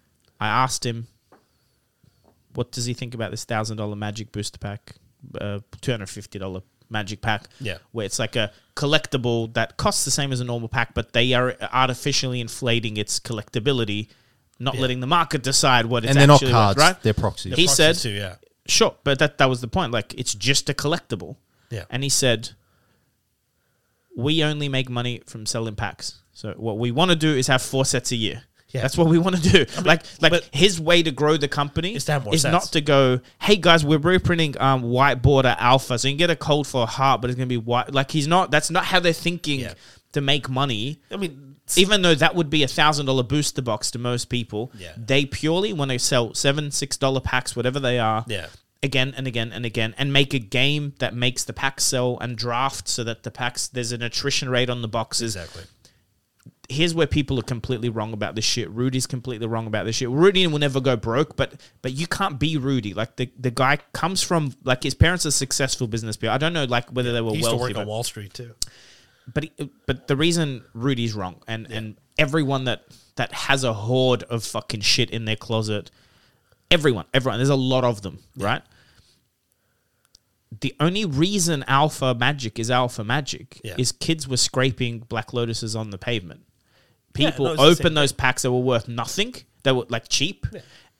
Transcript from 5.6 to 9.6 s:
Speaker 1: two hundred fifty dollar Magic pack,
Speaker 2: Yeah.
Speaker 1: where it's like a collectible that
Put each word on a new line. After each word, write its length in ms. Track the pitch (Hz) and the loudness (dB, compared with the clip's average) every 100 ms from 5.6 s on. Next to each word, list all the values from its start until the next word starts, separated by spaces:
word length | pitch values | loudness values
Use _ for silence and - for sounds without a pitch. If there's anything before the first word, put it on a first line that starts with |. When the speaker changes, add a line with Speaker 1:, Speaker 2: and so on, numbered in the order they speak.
| - - | -12 -8
Speaker 1:
two 100 | - | -4
hundred 180 | 117 98 | -4 -6
fifty 300 | 104 - 98 | -14 -14 -10
dollar 220 | 95 92 - _ _ | -10 -10 -14 _ _
Magic 320 | 110 98 104 | -8 -6 -4
pack, 260 | 117 104 - _ | -2 -2 -4 _
Speaker 2:
Yeah. 180 | 113 85 _ | -10 -10 _
Speaker 1:
where 140 | 113 98 | -8 -6
it's 140 | - | -4
like 160 | 110 120 | -2 -2
a 160 | 104 - _ - | -4 -6 _ -4
collectible 800 | 143 156 - 135 120 117 113 | 0 0 0 -2 0 0 -2
that 240 | 117 | -2